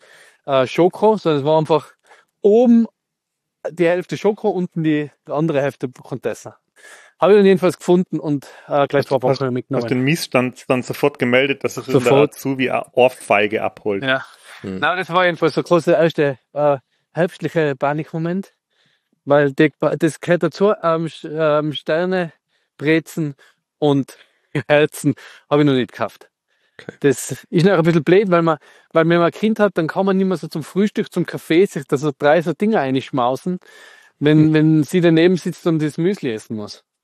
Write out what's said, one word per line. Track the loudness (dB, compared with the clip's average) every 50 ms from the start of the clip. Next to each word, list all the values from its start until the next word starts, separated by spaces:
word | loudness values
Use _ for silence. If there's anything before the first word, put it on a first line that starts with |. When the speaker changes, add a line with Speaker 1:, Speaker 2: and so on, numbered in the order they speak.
| _ _ -20 -20 -20 _ _ _ _
Speaker 1:
äh, | -2 0 0 0
Schoko, | 0 0 2 2 2 2 0 0 0 0
sondern | 0 0 -2 -2 0
es | 0
war | 0 0 0
einfach | 2 0 -2 -2 -2 -6 _ _ _ _ -20 _ _ _ _ _
oben | 2 4 4 4 6 6 4 4 2 0 _ _ _ _ _ _ _ _ _ _ _ _ _ _ -14 -12
die | -4 -2 0
Hälfte | 0 0 0 -4 -6 -8
Schoko, | -4 -2 -2 -2 -2 -4 -4
unten | -4 -4 -6 -6 _ -4 -2
die, | 0 0 -2 -2 -6 -12 _ _
die | -8
andere | -4 -4 -2 -2 0 -2
Hälfte | -2 -2 -4 _ -10 -10
Contessa. | -10 -14 -14 -14 -12 -8 -8 -8 -8 -10 -14 -20 -20 _ _ _ _ _ -20 -20 -20 -20 -20 _ _ _
Hab | 2 4
ich | 6
dann | 6 6
jedenfalls | 6 4 4 2 -2 -2 -2
gefunden | 0 2 2 2 2 -2 -6 -6
und, | -4 -4 -4 -6 -6 -12 -20 -20 -8 -4
äh, | -2 -2 0
gleich | 0 0 -2
Speaker 2:
Hast | 0 0
Speaker 1:
zwei | -2 0
Speaker 2:
du, | 0 -2
hast, | -2 -2
Speaker 1:
Packungen | -2 -4 -4
mitgenommen. | -6 -6 -6 -6 -4 -2
Speaker 2:
hast | -2
den | -2 -2 0
Missstand | 0 -2 -2 -4 -2 -2 -2 -2 -2 -6 -8 -4 -2
dann | -2 -2
sofort | -2 -6 -4 -2 -2 -2 -2 -2
gemeldet, | -2 2 2 2 2 0 -2 -6 -6
dass | -8 -8 -10
es | -4 -2
in | 0
der | 2
Speaker 1:
Sofort. | 4 4 4 4 4 2 -2
Speaker 2:
Azubi | -6 -8 -6 -4 -4 -4 -4
eine | -4 -6 -6 -4
Ohrfeige | _ 2 2 2 0 -4 -2 0 0 2 2 0 -2 -4
abholt? | -6 -6 -8 -8 -6 -6 -6 -4 -2
Speaker 1:
Ja. | -2 -4 -4 -6 -10 -20 _ _ -20 -20 -14
Speaker 3:
Hm. | -12 -10 -6 -4
Speaker 1:
Nein, | -4 -2 -2 -4
das | -6 -2
war | -2 0 0
jedenfalls | 0 0 0 -2 -2 -2
so | -2
ein | 0
großer | 0 0 2 2 2 2 2
erste, | 2 2 0 0 -2 -2 -4 -6 _ _
äh, | -6 -2 0 0 0 -2 -6 _ _ _ _ _
herbstliche | _ -4 -4 -4 -4 -6 -8 -4 -2 -2 -2 -2 -2
Panikmoment, | -2 -2 -2 -2 -4 -6 -8 -8 -6 -6 -4 -6 -6 -8 -10 _ _ _ _ _ _ _ _ _ _ _ _ _ _ _
weil | 0 2 2 2 2
die, | 2 0 0 0 0 _ -2 -2 -2 0
das | -2 -2 -2 -4
gehört | -2 -2 0 0
dazu, | 0 -4 -2 0 0 0 0 0
ähm, | -2 -2 -2 -2 -4
Sch-, | -6 -10 -12 -14 -10
ähm, | -6 -2 0 0 0 0 -2 -4
Sterne, | -6 -8 -6 -4 -4 -2 -2 -2 -4 -4 -4 -6 -10 _ _ _ _ _ _ _ _
Brezen | -6 -2 0 0 0 -2 -4 -6 -6 -6 -6 -8 -12 _ _ _ _ _ _ _ _
und | 0 0 2 0 -2 -4 -10 -20 _ _ _ _ _ _ -8
<laughs> | -8 -2 0
Herzen | 2 2 2 0 -2 -4 -4 -4 -4 -4 -8 -20 -20 -20 _ _
hab | 0 2
ich | 2
noch | 2
nicht | 2 0 -2 -4
gekauft. | -6 -8 -8 -8 -8 _ -20 _ _ _ _ _ _ _ _ _ _ -20
Speaker 3:
Okay. | -20 -20 -8 _
Speaker 1:
Das | 0 0 0 0 -4 -10 -12 -12 -10 _
ist | 0 2 2
noch | 4
ein | 4 2
bisschen | 2 2 0 0 2
blöd, | 4 4 4 4 2
weil | 2 2
man, | 2 0 -2 -2 -6 _ _ _ _ _
weil | 0 0 2 2
wenn | 2 2
man | 2
ein | 0
Kind | 0 -2 -2 -2 0 0
hat, | 0 0 0 -2
dann | -4
kann | -2 -2 -2 0
man | 0 0
nicht | 0 0
mehr | 0 -2
so | -4 -6 -10
zum | -10 -10
Frühstück, | -10 -6 -2 -2 -2 0 -2 -4 -6 -4
zum | -4 -4 -4
Kaffee | -4 -8 -10 -4 0 2 2 2
sich | 2 0 -6 -4
da | -4 -4
so | -2 -2 -4 -4
drei | 0 2 2 4 4
so | 2 -2
Dinge | -4 -2 -2 0 0 0
einschmausen, | 0 0 -2 -4 -4 -4 -2 -2 0 0 -2 -4 -6 -8 -8 -8 -12 -18 -20 -20 -20 -20 -20 -20 _ _ _ _
wenn, | 2 4 4 6 4
Speaker 3:
Hm. | 4 4
Speaker 1:
wenn | 4 4 4 4 2 2
sie | 0 0 2
daneben | 2 4 4 4 4 4 2
sitzt | 0 -2 -8 -10 -6 -4
und | -2 -2 0
das | -2 -4 -4 -2
Müsli | -2 -2 -2 -4 -4 -6
essen | -6 -8 -8 -10 -10
muss. | -10 -10 -12 -16 -20 _ _ _ _